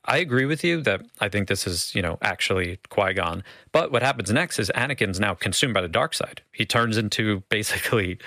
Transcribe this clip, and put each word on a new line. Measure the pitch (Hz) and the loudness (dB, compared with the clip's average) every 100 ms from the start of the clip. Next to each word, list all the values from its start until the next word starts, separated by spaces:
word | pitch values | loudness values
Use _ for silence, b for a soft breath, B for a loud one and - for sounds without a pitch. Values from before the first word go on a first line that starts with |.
I | - 139 | 0 0
agree | 175 123 135 | 2 2 2
with | 156 170 | 0 0
you | 170 | 2
that | - 196 - - | 2 0 -4 -4
I | 104 | -2
think | 101 98 | 0 0
this | 98 98 | 0 -2
is, | 85 - 104 | -4 -4 -2
you | |
know, | 87 85 | -2 -2
actually | 101 90 - 95 87 90 - | -2 0 0 0 -2 -6 -4
Qui-Gon. | - 95 95 85 85 B B B | 0 2 2 -2 -4 B B B
But | 156 170 | 0 2
what | 123 | 2
happens | 131 127 90 | 2 0 0
next | 127 170 - | 0 0 -2
is | 101 120 | -2 0
Anakin's | 131 139 101 92 | -2 -2 -2 0
now | 104 90 | -2 0
consumed | - - 135 | -2 0 0
by | 101 | 0
the | 87 | 0
dark | 110 151 | 0 0
side. | - - - - | -2 -6 -8 -10
He | - 113 | -6 0
turns | 117 117 110 | 2 2 2
into | 104 - 110 98 - | 0 0 0 0 0
basically | 107 107 104 - 117 92 90 | 0 0 -2 0 0 0 -4